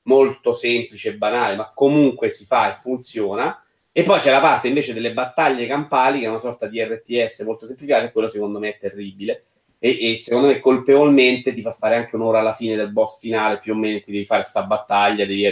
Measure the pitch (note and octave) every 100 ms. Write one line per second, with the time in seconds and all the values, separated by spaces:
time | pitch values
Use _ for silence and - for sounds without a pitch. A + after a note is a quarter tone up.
0 | B2 C3+ C3+ C3+ A#2+ A#2 A#2+ A#2+ A2+ G#2
1 | A2 G#2 G#2+ A#2+ A2 G2 G#2+ - C#3 D3+
2 | C#3 A#2+ A2 - - - G#2 - B2 B2+
3 | B2 A2+ G2+ G2+ B2 - _ _ _ E3
4 | F3 G3 C#3 C3+ D3+ C3 B2 C#3+ B2 A2+
5 | A#2 A2+ B2+ - D3+ B2+ A#2+ C#3+ D3 C3+
6 | C3 C#3+ A2+ A2+ A#2+ A2+ G#2 A2+ A2 A2
7 | - A#2+ A2+ - G#2+ A2 A2+ B2+ C#3+ C3
8 | A#2+ A2 A2 G#2 G#2 G#2 G#2+ - G2 G2+
9 | G2+ G2 G#2 - _ _ _ _ A#2+ A#2
10 | A2+ A2 - A#2+ C#3 C3+ C3 C3 B2+ C#3
11 | D3 C#3 B2+ B2 C3 A2 A2 - B2+ A#2
12 | A2+ A2 A2+ A2 A2 A2 A2+ G#2+ G#2 G#2+
13 | A2 - A2+ A2 G#2+ G#2 G#2+ G#2+ G#2+ G#2
14 | - G2+ G2+ A2 - - F#2+ G#2 - G2+
15 | G#2 G#2 G2 G2 G2+